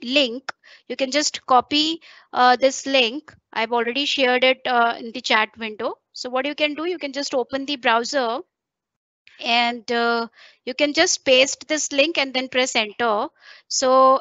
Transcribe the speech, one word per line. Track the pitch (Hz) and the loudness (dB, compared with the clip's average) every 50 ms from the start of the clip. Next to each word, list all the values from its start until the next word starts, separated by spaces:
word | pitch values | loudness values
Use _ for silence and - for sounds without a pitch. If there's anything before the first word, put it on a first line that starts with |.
link. | 247 233 262 294 277 233 226 269 - - - _ _ - - - _ | -6 -2 0 2 0 0 -2 -8 -12 -14 -18 _ _ -20 -20 -18 _
You | - 254 | -10 -6
can | - 269 262 | -4 -4 -2
just | 254 294 302 - - - _ | -2 -2 -2 -2 -6 -6 _
copy, | - 262 247 240 - 294 294 302 320 330 330 - - - - _ _ | 4 4 4 4 2 0 0 0 0 -4 -6 -10 -18 -20 -20 _ _
uh, | - - 247 247 247 | 0 4 4 4 4
this | 233 262 269 262 - - | 4 2 0 0 0 -4
link. | 269 269 262 240 220 247 302 - - - _ _ _ | 0 0 2 2 0 -2 -8 -12 -14 -20 _ _ _
I've | - 214 226 220 | -6 -4 -4 -2
already | 240 240 226 233 240 277 285 | -2 -2 -2 -2 -2 -4 -2
shared | - - 277 269 247 247 247 254 | -2 0 0 2 2 2 4 4
it, | 262 262 254 - | 2 2 0 -2
uh, | - 247 240 233 233 233 | 0 2 2 2 2 0
in | - 254 226 | -4 -8 -12
the | 214 254 | -12 -8
chat | - - 240 214 220 214 - 220 | -2 0 2 2 2 0 -4 -10
window. | 226 214 214 196 226 294 403 _ _ _ - | -10 -10 -8 -6 -8 -8 -8 _ _ _ -16
So | - - 254 | -14 -10 -6
what | 240 262 262 | -4 -4 -4
you | 294 294 | -4 -4
can | - 302 294 294 | -2 -4 -4 -4
do, | 294 320 | -4 -6
you | 359 359 | -6 -6
can | 302 294 285 | -6 -8 -8
just | 240 285 285 - 294 | -8 -6 -6 -4 -4
open | 254 240 - 269 269 269 | -4 -4 -4 -6 -8 -6
the | 269 294 | -6 -6
browser | 240 233 247 226 233 240 226 285 277 247 226 233 294 381 _ _ _ _ _ _ _ _ _ _ _ _ _ _ _ _ _ _ - - | -2 0 0 0 0 0 -2 -4 -2 -2 -2 -4 -6 -8 _ _ _ _ _ _ _ _ _ _ _ _ _ _ _ _ _ _ -10 -4
and, | 247 233 240 240 240 240 240 208 - | -2 0 0 0 0 -2 -6 -6 -4
uh, | 240 233 233 233 233 233 233 226 _ - - - _ _ - | -2 0 0 0 0 0 -2 -6 _ -20 -20 -20 _ _ -10
you | 240 | -6
can | 254 - 294 294 | -2 0 0 0
just | 277 320 349 370 - - - | 2 2 2 2 0 0 2
paste | 269 254 254 269 277 - - - | 4 4 4 4 2 0 -8 -6
this | - 311 294 - - | -4 -4 -4 -4 -2
link | 285 277 285 320 330 320 | 0 0 0 2 0 -2
and | 277 269 | -4 -2
then | 247 254 262 254 | -4 -6 -4 -2
press | - 254 254 262 - | -2 -2 0 0 0
enter. | 247 220 208 196 - 240 226 208 208 254 320 _ _ _ - - - _ | -2 -4 -4 -4 -2 0 0 0 0 -2 -6 _ _ _ -20 -20 -20 _
So | - - - 269 262 262 262 262 262 269 269 | -8 -4 0 2 4 4 6 6 6 4 2